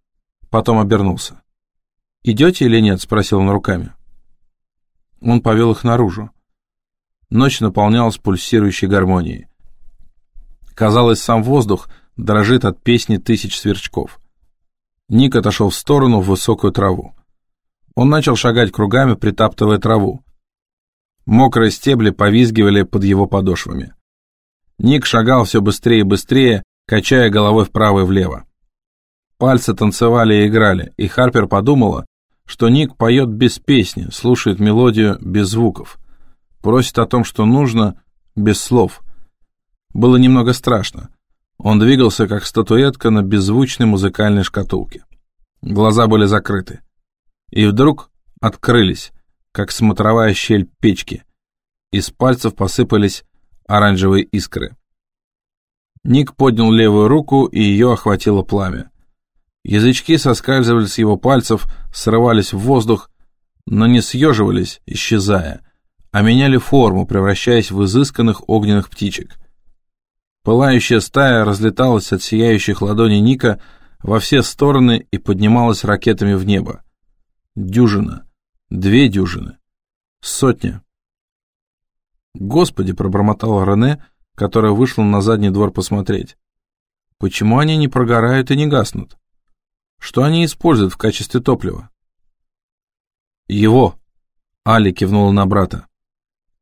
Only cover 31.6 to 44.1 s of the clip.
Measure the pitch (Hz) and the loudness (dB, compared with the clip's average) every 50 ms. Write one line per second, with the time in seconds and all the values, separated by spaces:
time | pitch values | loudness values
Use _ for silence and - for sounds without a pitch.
31.6 | 98 131 143 135 117 98 76 62 - - _ _ _ _ _ _ _ - - - | 2 2 2 2 2 0 -2 -6 -10 -14 _ _ _ _ _ _ _ -14 -6 -2
32.6 | 117 117 123 147 156 - - - 113 113 120 135 135 120 107 110 127 117 - - | 2 2 2 2 0 -2 -4 -2 0 2 2 2 2 0 -2 0 0 0 0 -2
33.6 | - - 143 127 98 - - - 90 - - - - 117 127 123 - 110 95 92 | -2 0 2 2 2 0 -6 -12 -12 -12 -10 -4 0 0 0 0 0 -2 -2 0
34.6 | 104 107 104 110 123 123 110 107 107 104 98 - - 90 92 104 101 95 107 113 | 0 2 2 4 2 2 2 2 0 0 0 -4 -8 -4 -2 -2 -2 -2 0 0
35.6 | 120 107 90 - - - - - - - - - - - - _ _ _ _ _ | 0 0 -2 -4 -16 -20 -20 -20 -20 -20 -20 -20 -20 -20 -20 _ _ _ _ _
36.6 | - 101 113 131 123 - - - 113 - - 123 113 - - - 110 110 123 139 | -2 0 2 2 0 0 -2 -4 -2 -2 0 -2 -2 -4 -2 -2 0 2 2 2
37.6 | 147 127 113 113 110 104 - - _ _ _ _ _ _ - 110 101 107 104 - | 0 0 0 0 -2 -2 -4 -8 _ _ _ _ _ _ -6 -4 0 0 0 -2
38.6 | - - 123 123 104 87 - - - - - - - - _ _ _ _ _ _ | -2 -2 0 0 0 0 -4 -10 -16 -16 -16 -16 -18 -20 _ _ _ _ _ _
39.6 | _ _ _ _ _ _ - - 113 123 127 123 127 127 131 127 117 120 123 - | _ _ _ _ _ _ -4 0 2 4 4 4 4 4 4 2 2 0 -2 -2
40.6 | - 123 120 104 95 - - - - - _ _ _ _ _ _ _ _ _ - | -2 -2 -2 -2 -4 -6 -12 -16 -20 -20 _ _ _ _ _ _ _ _ _ -6
41.6 | - 101 107 104 110 120 139 131 127 110 - - 110 95 104 101 - - - 113 | -2 0 2 4 4 4 4 4 4 2 2 0 -4 -2 -4 -6 -8 -6 -4 -4
42.6 | 110 - 110 117 135 139 131 - - 117 110 107 98 95 104 101 95 98 107 123 | 0 2 2 2 2 0 0 -2 -2 0 2 2 0 0 0 0 0 0 0 0
43.6 | 139 131 - - 123 113 104 95 98 98 | 0 -2 -2 0 0 2 2 2 0 -2